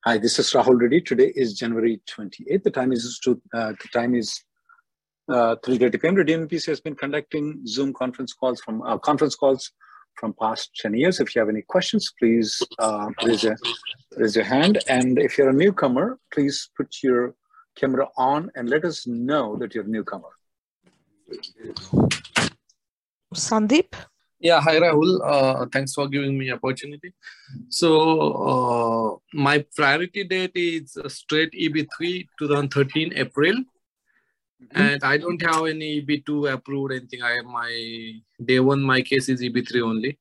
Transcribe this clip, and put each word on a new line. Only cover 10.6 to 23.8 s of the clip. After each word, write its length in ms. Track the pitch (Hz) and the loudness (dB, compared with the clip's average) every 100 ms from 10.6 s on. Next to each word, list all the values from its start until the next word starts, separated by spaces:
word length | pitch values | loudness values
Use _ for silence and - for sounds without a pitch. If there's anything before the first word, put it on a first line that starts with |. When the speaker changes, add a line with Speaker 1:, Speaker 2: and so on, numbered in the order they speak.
| - - | -10 -8
Speaker 1:
ten 160 | 107 | -4
years. 280 | 110 165 185 | 2 2 2
If 140 | 131 | 0
you 60 | 120 | 0
have 80 | 107 | 0
any 140 | 107 | -2
questions, 500 | - 185 180 107 - _ | 0 -2 0 -2 -4 _
please, 440 | 120 117 110 - - - | 2 4 2 -2 -6 -2
uh, 300 | 113 107 104 107 | -2 -2 -6 -2
raise 200 | 117 110 | 0 2
a, 120 | 110 110 - - - - _ - | 0 -2 -6 -8 -12 -18 _ 0
raise 180 | 110 113 | 2 2
your 80 | |
hand. 340 | 101 131 170 208 - | 2 4 4 2 2
And 280 | 127 127 127 | 2 4 2
if 200 | 139 - | 2 4
you're 100 | 135 | 4
a 60 | |
newcomer, 640 | 135 190 190 143 127 208 262 _ | 6 4 4 2 2 0 -4 _
please 380 | - 143 139 - - | -2 0 -2 -10 -8
put 200 | 139 - | -8 -2
your 320 | 135 123 123 - _ _ _ | 2 2 0 -6 _ _ _
camera 320 | - 135 127 139 - | -4 0 0 -2 0
on 320 | 131 143 180 - | 2 2 -4 -8
and 120 | 117 | -2
let 160 | 147 | 0
us 220 | 170 151 123 | 0 -6 -8
know 500 | 117 123 147 117 107 | -6 -2 0 -2 -4
that 180 | 117 | -6
you're 100 | 117 | -6
a 40 | 101 | -6
newcomer. 400 | 110 98 98 - _ _ _ _ _ _ _ _ _ _ - - _ - - 92 - - - - - - _ _ _ _ _ _ _ _ | -6 -6 -10 -14 _ _ _ _ _ _ _ _ _ _ -16 -16 _ -16 -14 -2 2 2 0 -4 -2 -2 _ _ _ _ _ _ _ _
Speaker 2:
Sandeep? 600 | - - 220 214 294 | -8 0 0 4 2